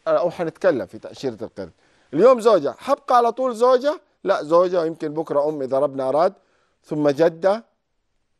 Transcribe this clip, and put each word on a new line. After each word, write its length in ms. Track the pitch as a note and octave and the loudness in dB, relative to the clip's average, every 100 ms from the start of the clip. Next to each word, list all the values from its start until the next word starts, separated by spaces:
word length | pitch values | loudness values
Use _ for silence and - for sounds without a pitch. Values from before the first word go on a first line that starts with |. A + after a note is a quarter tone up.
| E3 | -2
أو 240 | D#3+ E3+ | 0 -2
حنتكلم 540 | E3+ E3 - F#3+ C3 G2 | -4 -8 -2 0 0 -4
في 140 | - | -14
تأشيرة 380 | - A2+ C3 G#2+ | -18 -8 -8 -8
القرد. 300 | G#2+ - F2 _ _ _ - | -14 -12 -16 _ _ _ -8
اليوم 260 | D3 A#3+ B3 | 4 4 6
زوجة، 360 | A3 F#3+ C#3 - | 4 2 0 -6
حبقى 400 | - C#4 - B3 | -4 -4 2 2
على 140 | A#3 | 2
طول 240 | A3+ C4 A3 | -2 -4 0
زوجة؟ 460 | B3 B3+ C#4+ E4 _ _ | 2 2 0 -6 _ _
لا، 200 | F3+ G3 | -2 -2
زوجة، 380 | D3 E3+ F3+ F3+ | 2 2 2 0
ويمكن 320 | D#3+ D#3+ D3+ | -4 -6 -8
بكرة 360 | D3+ D#3 C#3+ D3 | -6 -2 -2 -2
أم 120 | D3+ | -4
إذا 180 | C3 C3+ | -4 -2
ربنا 300 | C#3+ C3+ C3 | -2 -4 -2
أراد، 240 | C#3+ F#3+ G3 _ _ _ _ - | 0 0 -2 _ _ _ _ -10
ثم 240 | D3+ D3 | -2 0
جدة، 540 | C#3 E3 E3 F#3+ A3 - _ _ _ _ _ _ | 2 0 2 -2 -2 -6 _ _ _ _ _ _